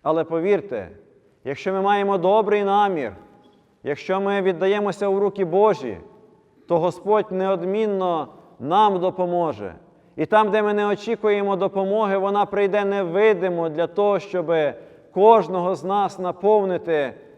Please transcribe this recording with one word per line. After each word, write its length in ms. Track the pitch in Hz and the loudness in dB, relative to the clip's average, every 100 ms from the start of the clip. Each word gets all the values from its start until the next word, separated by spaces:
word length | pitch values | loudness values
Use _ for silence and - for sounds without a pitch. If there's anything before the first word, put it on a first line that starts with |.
Але 220 | 147 160 | 0 -2
повірте, 640 | 165 165 180 196 202 113 87 - _ _ _ _ | 0 -2 0 0 -2 -10 -10 -16 _ _ _ _
якщо 280 | 127 139 190 | -10 -6 -4
ми 80 | 190 | -2
маємо 380 | 196 208 196 196 | 2 2 2 0
добрий 460 | 175 214 202 208 | 2 2 2 0
намір, 480 | 196 202 202 170 117 92 - - _ _ _ _ | 2 2 2 -2 -6 -10 -20 -20 _ _ _ _
якщо 380 | 127 143 - 190 | -8 -8 -4 -2
ми 220 | 196 202 | 0 0
віддаємося 680 | 190 170 190 208 202 202 202 | 0 0 0 0 -2 -2 -2
у 120 | 196 | 0
руки 240 | 202 196 | -2 -2
Божі, 540 | 180 180 214 185 123 90 - - - _ _ _ _ | -2 4 4 2 -4 -10 -14 -20 -20 _ _ _ _
то 100 | 170 | 0
Господь 540 | 175 175 196 214 - | 0 -4 0 0 0
неодмінно 960 | 185 190 190 175 208 220 196 185 165 131 - - - | -4 -2 -2 -2 -2 -2 -2 -2 -2 -6 -14 -20 -12
нам 400 | 127 190 214 190 | 0 2 4 2
допоможе. 760 | 180 185 180 175 165 104 98 80 - _ _ - | -2 -2 -2 0 -2 -4 -12 -14 -20 _ _ -8
І 100 | 220 | 2
там, 240 | 214 214 | 2 4
де 120 | 214 | 2
ми 120 | 208 | 0
не 120 | 208 208 | 0 0
очікуємо 680 | 202 226 214 214 208 202 190 | -2 -4 -2 0 0 0 0
допомоги, 600 | 190 196 190 214 208 196 | -2 -2 -2 0 0 0
вона 280 | 196 202 202 | 0 0 0
прийде 380 | 196 202 208 | 0 0 0
невидимо 840 | 202 202 180 180 220 190 185 170 165 | 0 -2 -2 2 4 4 0 -2 -4
для 180 | 151 165 | -2 -2
того, 320 | 170 208 196 | 0 0 0
щоб 360 | - 180 156 165 147 117 - - _ | -2 -6 0 0 0 -4 -20 -20 _
кожного 600 | 180 208 226 165 185 175 | 4 6 6 4 -4 -2
з 100 | 170 | -4
нас 340 | 175 202 196 - | -2 -2 -2 -4
наповнити 960 | 180 175 196 214 190 175 165 156 135 104 - | -8 -2 2 2 2 -4 -2 -2 -2 -8 -20